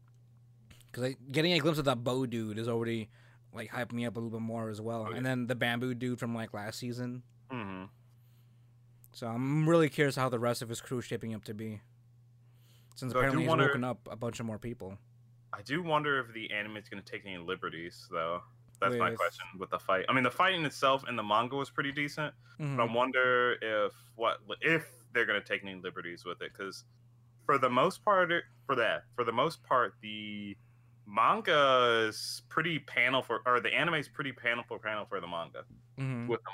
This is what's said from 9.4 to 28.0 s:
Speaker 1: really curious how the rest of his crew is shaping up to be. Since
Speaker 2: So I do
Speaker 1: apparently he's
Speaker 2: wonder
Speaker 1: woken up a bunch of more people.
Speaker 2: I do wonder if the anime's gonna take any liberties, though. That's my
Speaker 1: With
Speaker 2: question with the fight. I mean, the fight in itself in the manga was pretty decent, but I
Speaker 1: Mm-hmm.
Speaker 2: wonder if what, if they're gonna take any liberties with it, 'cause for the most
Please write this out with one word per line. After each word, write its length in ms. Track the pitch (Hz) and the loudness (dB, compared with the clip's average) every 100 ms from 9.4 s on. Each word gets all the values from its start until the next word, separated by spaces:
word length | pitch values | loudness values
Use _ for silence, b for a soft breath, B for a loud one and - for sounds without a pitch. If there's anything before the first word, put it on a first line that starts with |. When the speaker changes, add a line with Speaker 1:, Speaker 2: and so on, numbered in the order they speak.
| 135 151 156 | 0 2 6
Speaker 1:
really 200 | 170 156 | 8 6
curious 260 | - 143 131 | 4 2 2
how 140 | 131 | 0
the 100 | 120 | 2
rest 220 | 120 117 | 0 0
of 80 | 120 | -4
his 120 | 117 | -8
crew 180 | - 127 | -6 -6
is 60 | - | -4
shaping 280 | 117 117 | -6 -6
up 100 | 107 107 | -8 -8
to 80 | |
be. 280 | 107 110 107 - _ _ _ _ _ _ b b b b - | -8 -8 -10 -14 _ _ _ _ _ _ b b b b -10
Since 180 | 127 | -2
Speaker 2:
So 60 | 123 | 2
I 20 | |
do 40 | 135 | 2
Speaker 1:
apparently 160 | 131 | 2
he's 60 | - | 2
Speaker 2:
wonder 160 | - 139 | 4 4
Speaker 1:
woken 160 | 135 | 2
up 240 | 127 120 - | -2 -4 -8
a 60 | 107 | -8
bunch 240 | 120 113 | -6 -6
of 60 | 113 | -6
more 140 | 107 | -6
people. 380 | 120 120 95 101 _ _ _ - - | -8 -10 -12 -14 _ _ _ -20 -14
Speaker 2:
I 80 | - | -12
do 200 | 110 147 | -4 -4
wonder 380 | 170 151 147 135 | 2 2 2 0
if 140 | 117 | -2
the 180 | 113 110 | -8 -6
anime's 380 | 104 107 107 - | -6 -6 -8 -12
gonna 120 | 101 | -14
take 240 | - 107 98 | -12 -12 -10
any 120 | 90 | -8
liberties, 680 | 85 92 90 82 85 - - | -6 -4 -6 -8 -12 -14 -8
though. 300 | 87 82 87 - - - - | -4 -2 -4 -6 -20 -18 -2
That's 180 | 98 120 | -2 2
my 100 | 92 | 0
Speaker 1:
With 80 | 107 | 0
Speaker 2:
question 280 | 87 - 90 92 | -2 -4 -12 -10
with 120 | 92 | -6
the 80 | 92 | -4
fight. 260 | - 95 - | 0 0 2
I 60 | |
mean, 100 | 131 | 2
the 60 | 127 | 2
fight 220 | - 185 | 2 2
in 100 | 180 147 | 2 -2
itself 420 | - 135 135 120 | 0 2 2 0
in 80 | 120 | -4
the 80 | |
manga 320 | 104 104 123 139 | 2 2 2 -2
was 140 | 135 | -4
pretty 200 | - 139 | -4 -4
decent, 420 | 139 143 156 147 - b b | -2 -4 -4 -6 -8 b b
but 60 | 147 131 | -4 0
I 20 | 117 | 2
Speaker 1:
Mm-hmm. 80 | |
Speaker 2:
wonder 600 | 117 127 127 127 123 123 - | 2 2 4 4 4 4 0
if 320 | 110 107 101 - - - | 0 0 0 -2 -16 -2
what, 240 | 113 - 101 104 | -2 -2 -6 -2
if 300 | 147 160 - - - | 2 2 -2 -18 -4
they're 120 | 120 110 | 0 2
gonna 160 | 104 | 0
take 200 | - 98 | 0 -6
any 120 | 98 95 | -6 -10
liberties 500 | 90 85 85 85 87 | -10 -8 -10 -10 -10
with 160 | 85 | -10
it, 120 | 85 | -10
'cause 320 | - 98 - - _ - _ _ _ - | -10 -10 -12 -18 _ -20 _ _ _ 0
for 120 | 139 | 2
the 120 | 131 | 4
most 340 | 123 165 - | 4 2 2